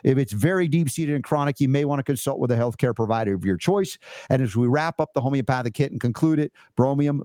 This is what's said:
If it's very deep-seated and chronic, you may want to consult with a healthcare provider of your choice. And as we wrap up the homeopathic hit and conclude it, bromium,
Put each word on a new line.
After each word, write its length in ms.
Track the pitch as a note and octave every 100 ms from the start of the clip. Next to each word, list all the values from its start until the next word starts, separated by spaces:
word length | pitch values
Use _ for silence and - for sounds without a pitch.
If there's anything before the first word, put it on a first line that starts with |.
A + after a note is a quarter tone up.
If 140 | - C3+
it's 140 | C3
very 360 | G#2 C#3 F#3+ F3+
deep-seated 460 | D#3+ D3+ - D#3
and 100 | D3
chronic, 340 | - D3+ C#3+ C#3+
you 100 | C#3
may 180 | C#3 C#3+
want 140 | C#3+
to 20 |
consult 360 | C3 C3+ - C3+
with 120 | B2
a 60 | A#2
healthcare 380 | A#2+ A2+ B2+
provider 400 | A2+ A2 A2+ A2
of 120 | G2 F#2
your 100 | F2+
choice. 400 | - G3+ F#3 - - - -
And 140 | C3+
as 120 | B2+
we 120 | G#2 A#2+
wrap 340 | C#3 D#3+ -
up 140 | D#3
the 80 | -
homeopathic 520 | B2+ C#3 A#2+ C3 A#2+ A2
hit 140 | C#3+
and 100 | B2+
conclude 380 | B2 A2 D#3+ D#3
it, 140 | D3 _ - -
bromium, 460 | B2+ C#3 C#3+ C#3+